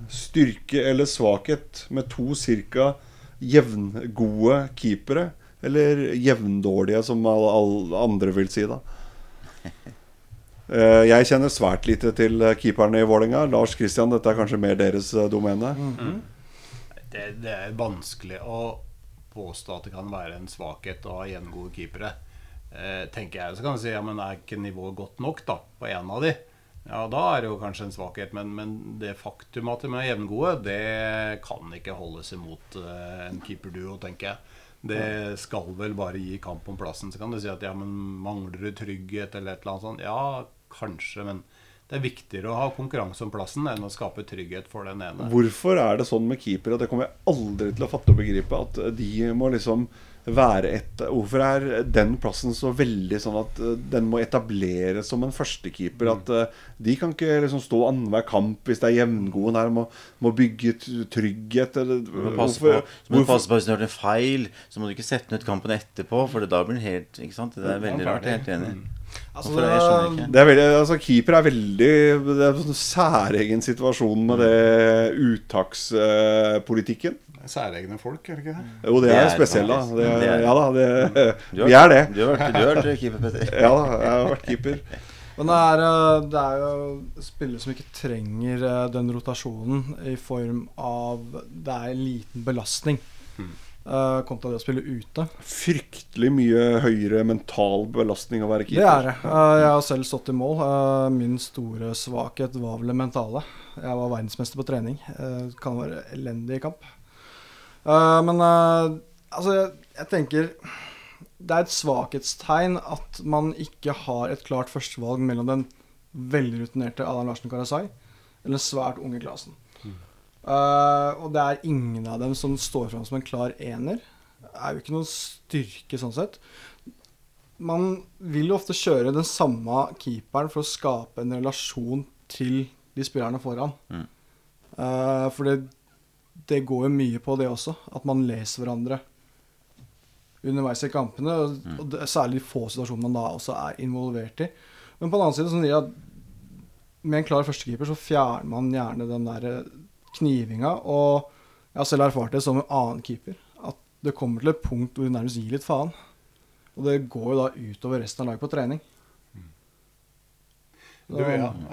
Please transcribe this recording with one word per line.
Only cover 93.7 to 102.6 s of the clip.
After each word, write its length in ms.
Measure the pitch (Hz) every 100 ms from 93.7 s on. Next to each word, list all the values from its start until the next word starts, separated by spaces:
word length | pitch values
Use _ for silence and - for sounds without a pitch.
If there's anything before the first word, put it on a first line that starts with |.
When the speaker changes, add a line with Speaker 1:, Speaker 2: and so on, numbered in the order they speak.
| - -
Speaker 3:
eh, 360 | 135 135 131 131
kontra 240 | 123 123
det 80 | 117
å 80 | -
spille 160 | 131
ute. 460 | 139 120 - - 160 -
Speaker 1:
Fryktelig 920 | - - - 151 - - - 117 123
mye 480 | 139 120 113 120 117
høyere 420 | 117 110 101 110
mental 640 | 113 110 - - 101 101 110
belastning 560 | 117 107 98 - 117
å 80 | 107
være 160 | 107 104
keeper. 160 | 156
Speaker 3:
Det 80 | 196
er 120 | 143
det. 120 | 127 127
Eh, 320 | - 156 156 156
jeg 80 | 151
har 120 | 147
selv 220 | 143 131
stått 260 | 127 131 -
i 20 |
mål. 240 | 127 131 156 139
Eh, 440 | 139 135 135 131
min 280 | 127 120 123
store 560 | - - 117 113 113
svakhet 640 | 113 - 120 131 - 127
var 240 | 127